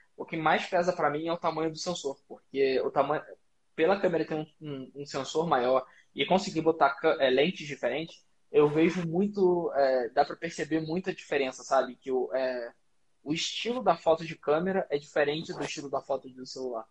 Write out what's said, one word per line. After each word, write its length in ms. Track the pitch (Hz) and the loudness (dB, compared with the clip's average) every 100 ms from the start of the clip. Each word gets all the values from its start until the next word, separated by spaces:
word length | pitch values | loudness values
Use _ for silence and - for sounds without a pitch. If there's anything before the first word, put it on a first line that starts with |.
| _ - | _ -14
o 80 | |
que 120 | 139 165 | -8 -2
mais 280 | 156 190 - | 2 0 0
pesa 260 | 180 175 | 0 0
pra 180 | 180 151 | 0 0
mim 160 | 147 165 | 0 -4
é 60 | |
o 40 | 170 | -4
tamanho 360 | 170 156 160 | -2 -2 -4
do 60 | 156 | -4
sensor, 380 | 180 175 139 135 - | -6 -6 -6 -8 -12
porque 520 | - _ 135 135 131 | -20 _ 0 2 2
o 80 | 135 | 0
tamanho, 360 | 151 139 151 - - _ _ _ | 0 0 0 -6 -16 _ _ _
pela 240 | - 160 202 | 0 2 2
câmera 260 | 185 165 | 2 0
ter 120 | 156 156 | -2 -4
um, 100 | 151 _ | -6 _
um, 320 | 151 139 131 | -12 -10 -12
um 120 | 139 143 | -12 -8
sensor 420 | 143 131 156 165 | -6 -4 -2 2
maior 360 | 139 123 131 - - _ | 2 4 2 0 -10 _
e 100 | - | -4
conseguir 360 | 143 185 196 160 | 2 2 2 0
botar 300 | 156 160 139 | 2 4 2
ca-, 260 | - 160 139 | 2 0 2
é, 100 | 131 | 4
lentes 380 | 127 156 180 151 | 4 2 0 -8
diferentes, 580 | 139 120 131 165 - _ _ _ | -6 -4 -4 -6 -14 _ _ _
eu 160 | 147 147 | 4 4
vejo 360 | 147 165 175 | 6 2 2
muito, 680 | 165 170 208 208 185 175 165 | -2 0 0 2 2 4 0
é, 360 | 135 135 131 117 | 2 2 2 2
dá 140 | - | 2
pra 120 | 143 160 | 2 -2
perceber 440 | 170 - 151 160 | -8 -6 -2 -2
muita 320 | 160 170 - | -2 -4 -4
diferença, 520 | 226 - 147 131 127 | -6 -2 -2 -2 -4
sabe? 320 | 127 135 127 123 | 0 2 2 -4
Que 160 | 135 | -4
o, 200 | 131 123 | -2 0
é, 400 | 131 131 127 120 - _ _ _ _ | -2 -2 -4 -8 -14 _ _ _ _
o 80 | - | -6
estilo 500 | 165 - - 220 247 | -4 -4 -4 -4 0
da 140 | 196 165 | 0 2
foto 280 | - 160 | 2 2
de 120 | 165 156 | 0 -6
câmera 500 | - 156 185 190 170 | 0 0 2 -2 -2
é 60 | 147 | -4
diferente 560 | - 160 143 156 165 | -4 0 0 0 -4
do 120 | 156 | -8
estilo 260 | 139 - 143 | -8 -8 -6
da 100 | 135 | -6
foto 300 | - 135 135 | -4 -6 -8
de 100 | 127 | -16
um 60 | 127 | -14
celular. 400 | 131 127 113 110 | -10 -8 -8 -10